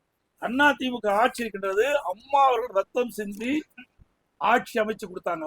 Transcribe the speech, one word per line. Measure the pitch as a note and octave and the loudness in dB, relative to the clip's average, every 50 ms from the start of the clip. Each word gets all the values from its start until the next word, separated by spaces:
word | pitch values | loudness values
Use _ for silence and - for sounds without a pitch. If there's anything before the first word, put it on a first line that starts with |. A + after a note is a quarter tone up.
| _ _ _ _ _ _ _ _ - | _ _ _ _ _ _ _ _ -6
அண்ணா | G3 A#3 C4+ D4 D4 C4+ A#3 | -4 0 4 4 4 4 2
திமுக | C4 B3+ B3 A#3+ A3 G#3 G3 G#3 | -2 -6 -6 -2 -2 0 2 2
ஆட்சி | A#3+ B3+ - - A#3 | 2 2 0 -2 -6
இருக்கின்றது. | A3 G3+ G3 G3 G3 F#3+ G3+ A#3 C#4 D4 C#4 - F3 F#3 | -8 -6 -6 -6 -2 0 0 2 2 0 0 -2 -4 -8
அம்மா | G#3+ - - C#4+ C#4 C#4 C4+ | -10 -4 0 4 4 6 6
அவர்கள் | B3 A3+ A#3+ B3 F#3+ G3 | 4 2 -2 0 0 -2
ரத்தம் | F#3+ - - B3 B3 B3 - - | -2 0 -2 -2 -2 -2 -4 -8
சிந்தி | G#3+ G3+ G#3 G3 A3+ B3 C#4+ D#4 D#4 - _ - B3+ - _ _ _ _ _ _ _ _ _ - | -8 -8 -8 -6 -4 -2 -2 -2 -4 -6 _ -20 -20 -20 _ _ _ _ _ _ _ _ _ -2
ஆட்சி | - G3+ A#3 B3+ - - - A3+ | 2 2 2 2 2 -2 -2 -2
அமைச்சு | G#3+ G#3+ A3 - A3 | -2 -2 -4 -6 -10
கொடுத்தாங்க | F3 F3+ F#3 - F3+ F3 D#3+ D#3+ | -12 -12 -8 -6 -4 -4 -4 -4